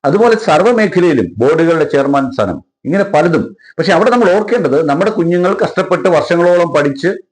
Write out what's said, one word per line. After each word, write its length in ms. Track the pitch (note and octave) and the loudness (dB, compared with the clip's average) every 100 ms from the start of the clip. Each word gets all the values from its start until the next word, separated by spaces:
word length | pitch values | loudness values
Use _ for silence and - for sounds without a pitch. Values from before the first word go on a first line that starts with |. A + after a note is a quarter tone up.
| C#3+ | 0
അതുപോലെ 300 | F#3+ A#3 A3 | 2 2 2
സർവ്വ 360 | - D#3 G#3 | 0 2 2
മേഖലയിലും 560 | A#3 G#3 F3+ F3 C3+ F2+ G2+ | 2 0 2 2 2 -2 0
ബോർഡുകളുടെ 500 | B2+ D#3+ E3 E3 D#3 | 0 2 0 0 0
ചെയർമാൻ 420 | D#3 C#3 C#3 C3 | 0 0 0 -2
സ്ഥാനം, 320 | A#2+ G2 E2 - _ B2 | -4 -4 -4 -12 _ -4
ഇങ്ങനെ 180 | F#3+ | -2
പലതും. 520 | G3 D3+ F3 D3+ G#2 - - - | 0 0 2 0 -4 -12 -14 -6
പക്ഷെ 160 | E3 | 0
അവിടെ 160 | E3+ G#3+ | 2 2
നമ്മൾ 260 | B3 G#3 F#3+ | 2 2 0
ഓർക്കേണ്ടത് 540 | G#3 A#3 D#3 C#3 D3+ | 0 -2 0 0 0
നമ്മുടെ 220 | C#3+ F#3 | 0 -2
കുഞ്ഞുങ്ങൾ 420 | G#3+ E3+ F3 F3+ | -2 -2 0 0
കഷ്ടപ്പെട്ട് 540 | G#3+ G3+ - C#3 F3 F#3 | -2 -2 -2 -6 -4 0
വർഷങ്ങളോളം 640 | D#3+ - E3+ F3 F3 E3 | 0 0 0 2 2 2
പഠിച്ച് 340 | D3 C#3+ C3+ E3+ G#3 _ | 0 -2 -2 -4 -6 _